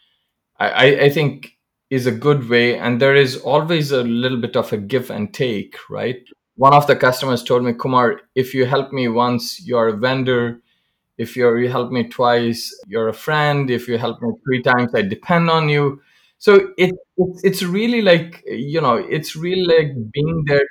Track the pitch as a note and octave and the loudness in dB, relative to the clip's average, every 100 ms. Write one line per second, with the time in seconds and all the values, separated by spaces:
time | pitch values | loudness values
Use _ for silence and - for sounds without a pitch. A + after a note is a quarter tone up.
0 | _ _ _ _ _ - G#2 - C3+ C#3 | _ _ _ _ _ -4 -2 2 4 4
1 | C#3+ D#3+ C#3+ - - _ _ _ - C3+ | 2 2 -2 -4 -16 _ _ _ -6 -2
2 | B2 A2+ C#3+ C#3+ A#2 A#2+ A#2+ F#2+ A2 A#2+ | -2 -2 0 0 2 2 2 0 -2 0
3 | C#3 C#3 C3 - A#2+ D3 D#3+ E3+ C#3 C3+ | 4 4 2 0 -2 0 0 -2 0 -2
4 | A#2+ A#2 B2+ B2+ A#2 B2 - G#2+ G2+ B2+ | 0 -2 -2 -2 -4 -4 -4 -6 -4 -4
5 | - G2+ G#2 - B2+ G#2 F#2+ - - G#2 | -4 -8 -8 -4 -4 -4 -8 -14 -14 -8
6 | G#2 - - - _ - C3+ C#3+ C#3+ B2 | -6 -8 -14 -20 _ 2 6 6 4 4
7 | C3 B2 C3+ A#2+ - B2 B2 A#2 A#2+ B2 | 2 0 -2 -4 0 0 0 -4 0 2
8 | B2 G#2 _ - B2+ C3 B2 C#3 C3 C3+ | 2 -2 _ -4 -2 0 0 0 -2 -4
9 | B2 A2+ B2 A#2+ - - - A#2+ A2+ G#2 | -2 0 0 -2 -4 -12 -4 0 0 0
10 | B2+ C3 B2+ B2 A#2+ A#2 _ _ _ _ | -2 0 0 0 -2 -6 _ _ _ _
11 | _ - A#2 B2+ A#2+ A#2 B2 B2 B2 B2 | _ -10 -8 0 2 2 0 -2 -2 -4
12 | A#2 - B2 A#2+ A#2 A#2 - - - A2+ | -4 0 2 2 0 -4 -8 -14 -8 -4
13 | A2 A2 - D3+ D3 C#3+ C3 A#2+ A#2+ A#2 | -2 -4 -4 0 0 0 0 -2 -2 -4
14 | A#2+ A2 A#2 G#2+ C#3 B2+ B2+ B2 A#2+ A#2 | -4 -6 -6 -6 -4 -2 2 2 2 -2
15 | G2 - - E3+ E3 D#3+ D3+ D3 C#3+ C#3+ | -2 -4 -2 0 2 0 2 0 0 -4
16 | _ _ _ _ - G3 F#3+ - F#3 F#3 | _ _ _ _ 4 6 4 0 -2 -2
17 | - - F3+ - F#3+ F#3 F3+ F#3+ A#3 A#3+ | -8 -4 -2 0 -2 -2 -4 -2 0 2
18 | G3 E3+ E3+ - - A2 C#3+ D#3 C#3 A2+ | 4 4 2 -12 -12 -8 -4 -2 0 0
19 | - D#3+ D#3 D#3 F3 F#3 F3+ E3 D3+ C3+ | -2 -6 -6 -8 -4 -2 2 4 2 -4
20 | G#2+ C#3+ D3+ E3 D3 C#3+ C3+ | -8 -4 -2 -2 0 2 0